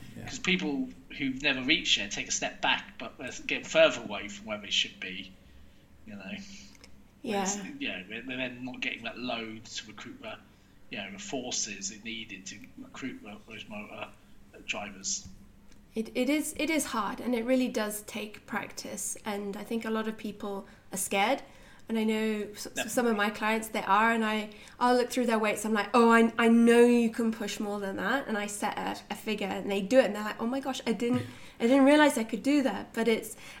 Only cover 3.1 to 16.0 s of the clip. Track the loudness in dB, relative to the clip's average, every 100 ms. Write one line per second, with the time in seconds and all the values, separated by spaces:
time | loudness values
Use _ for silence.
3.1 | -12 -12 -10 -6 -6 2 6 6 6 -6
4.1 | -8 -8 -12 -8 -8 -2 0 0 -4 -10
5.1 | -10 -12 -18 -20 -20 -20 -20 -20 -20 -18
6.1 | -14 -12 -12 -12 -16 -18 -20 -20 -20 -20
7.1 | -14 -4 -2 -2 -4 -8 -8 -8 -8 -10
8.1 | -12 -8 -6 -6 -6 -10 -6 -6 -6 -8
9.1 | -8 -6 -6 -8 -12 -12 -12 -12 -14 -16
10.1 | -14 -14 -16 -18 -20 -20 -20 -12 -12 -10
11.1 | -12 -8 -8 -4 -6 -6 -8 -10 -10 -10
12.1 | -10 -10 -14 -14 -16 -16 -18 -16 -10 -10
13.1 | -10 -14 -16 -14 -16 -12 -12 -12 -12 -14
14.1 | -14 -20 -20 -20 -16 -8 -8 -8 -8 -6
15.1 | -6 -8 -18 -20 -20 -20 -20 -10 -8